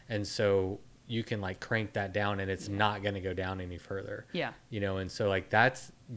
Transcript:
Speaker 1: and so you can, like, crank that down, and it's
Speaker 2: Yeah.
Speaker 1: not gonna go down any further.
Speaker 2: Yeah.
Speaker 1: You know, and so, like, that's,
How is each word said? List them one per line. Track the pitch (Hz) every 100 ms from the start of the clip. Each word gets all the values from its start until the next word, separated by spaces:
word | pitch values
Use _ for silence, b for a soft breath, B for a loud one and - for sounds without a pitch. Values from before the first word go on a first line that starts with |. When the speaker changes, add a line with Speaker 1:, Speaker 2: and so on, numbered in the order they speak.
| -
Speaker 1:
and | 107 98
so | - 104 98 95 101 - - -
you | 117
can, | 113 107
like, | 92 95
crank | - 110 104
that | 110 98
down, | 101 101 98
and | 95
it's | 92 104
Speaker 2:
Yeah. | 101
Speaker 1:
not | 107 104
gonna | 101 98
go | 92 90
down | 92 95
any | 90 85
further. | - 98 101 104 -
Speaker 2:
Yeah. | 180 131 - -
Speaker 1:
You | 110
know, | 98 95
and | 95
so, | - 107
like, | 95 87
that's, | 107 127 - - - -